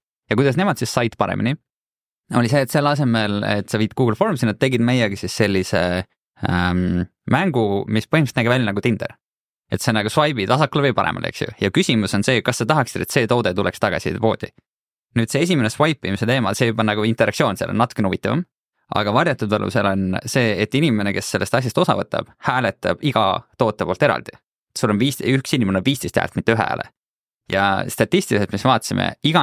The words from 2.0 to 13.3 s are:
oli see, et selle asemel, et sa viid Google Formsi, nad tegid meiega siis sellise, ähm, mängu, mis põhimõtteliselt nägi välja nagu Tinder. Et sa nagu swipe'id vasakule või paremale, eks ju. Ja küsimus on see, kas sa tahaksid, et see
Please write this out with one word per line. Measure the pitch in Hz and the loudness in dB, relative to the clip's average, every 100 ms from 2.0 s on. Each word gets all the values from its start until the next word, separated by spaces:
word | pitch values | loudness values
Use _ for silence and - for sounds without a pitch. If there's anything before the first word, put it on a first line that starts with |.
| _ _ - | _ _ -4
oli | 123 117 | 0 2
see, | 143 131 | 2 2
et | |
selle | 151 147 | 2 2
asemel, | 147 131 113 107 101 104 | 2 2 2 0 -2 -2
et | 104 - | -2 -2
sa | 110 | -2
viid | 107 - | -2 0
Google | 123 107 | 0 2
Formsi, | 220 151 113 | 0 0 0
nad | 104 | 0
tegid | 135 120 | 0 2
meiega | 117 127 107 98 | 2 2 0 -2
siis | 92 - | -6 0
sellise, | 104 95 92 95 90 90 - _ _ _ | 2 0 0 0 0 -2 -6 _ _ _
ähm, | - 87 90 90 90 87 92 _ - | -2 0 0 0 0 0 -4 _ -2
mängu, | 131 190 127 107 98 - | 0 0 0 0 -2 -2
mis | 107 - | -4 0
põhimõtteliselt | 156 135 - | 0 0 0
nägi | 117 | 0
välja | 127 110 | 2 0
nagu | 101 | -2
Tinder. | 123 104 - - _ _ _ _ - | -2 -2 -4 -12 _ _ _ _ -6
Et | - | -4
sa | - | 0
nagu | 110 107 | 0 0
swipe'id | - 151 131 95 | 2 2 0 0
vasakule | 135 147 151 139 | 2 2 2 0
või | 107 | 2
paremale, | 85 - - | 0 -2 -6
eks | - | -6
ju. | - - | -8 -2
Ja | 98 | 0
küsimus | - - 113 95 101 | 2 2 0 0 0
on | 101 | 0
see, | 120 | 0
kas | - - | 0 -2
sa | 113 | 0
tahaksid, | 156 120 - | 2 0 -2
et | 92 | -2
see | 143 113 | 0 2